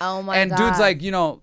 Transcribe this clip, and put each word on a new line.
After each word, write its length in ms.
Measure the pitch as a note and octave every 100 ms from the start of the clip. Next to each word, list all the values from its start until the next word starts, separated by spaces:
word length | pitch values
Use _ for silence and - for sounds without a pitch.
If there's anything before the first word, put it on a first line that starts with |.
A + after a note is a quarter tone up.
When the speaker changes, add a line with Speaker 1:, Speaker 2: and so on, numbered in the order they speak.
Speaker 1:
Oh 200 | F#3 F#3+
my 160 | G3 F#3+
Speaker 2:
And 140 | F#3+
dude's 80 | F#3 F#3 F3+
Speaker 1:
God. 20 |
Speaker 2:
like, 220 | G3+ D#3
"You 100 | F#3+
know, 300 | F#3+ D#3+ -